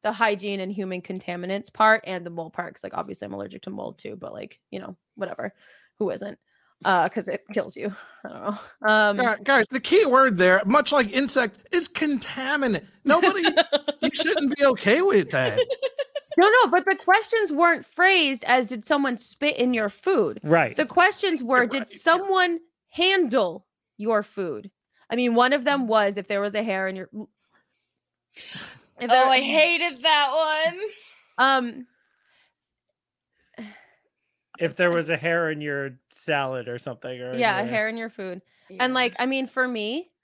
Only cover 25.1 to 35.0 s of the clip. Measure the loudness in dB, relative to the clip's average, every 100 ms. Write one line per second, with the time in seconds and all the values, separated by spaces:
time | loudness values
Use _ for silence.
25.1 | -2 2 4 4 2 0 -2 2 2 2
26.1 | -2 -4 -4 -2 -4 -2 -2 -4 -6 -12
27.1 | -16 -18 _ _ _ _ _ _ _ _
28.1 | _ _ -20 -18 -16 -18 -20 _ _ 4
29.1 | 6 6 4 4 2 4 2 -2 -2 2
30.1 | 2 2 0 0 0 -2 -4 -10 -12 -20
31.1 | _ _ 0 2 2 -2 -10 -20 _ _
32.1 | _ _ _ _ _ _ _ _ _ _
33.1 | _ _ _ _ -20 -20 -20 _ _ _
34.1 | _ _ _ _ -6 -6 0 0 0